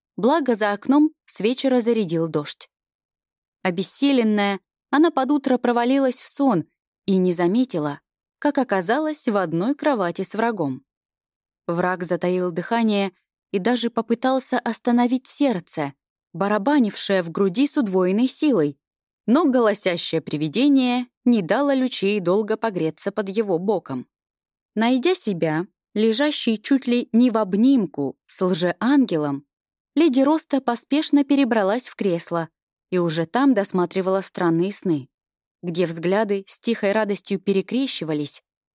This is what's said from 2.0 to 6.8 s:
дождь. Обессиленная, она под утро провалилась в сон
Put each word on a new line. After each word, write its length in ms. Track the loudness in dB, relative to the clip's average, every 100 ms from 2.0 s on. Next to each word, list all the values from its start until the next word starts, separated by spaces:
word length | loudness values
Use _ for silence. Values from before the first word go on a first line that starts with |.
| 0 -2 -2
дождь. 420 | -4 -6 -10 -12 _ _ _ _ _ _ _ _ _
Обессиленная, 960 | -4 -2 -4 0 2 4 2 2 0 -2 -8 _ _
она 200 | 2 4
под 200 | 2 0
утро 280 | 0 2 0
провалилась 640 | 2 0 2 2 2 -2
в 60 | -6
сон 360 | 0 2 2 -2 _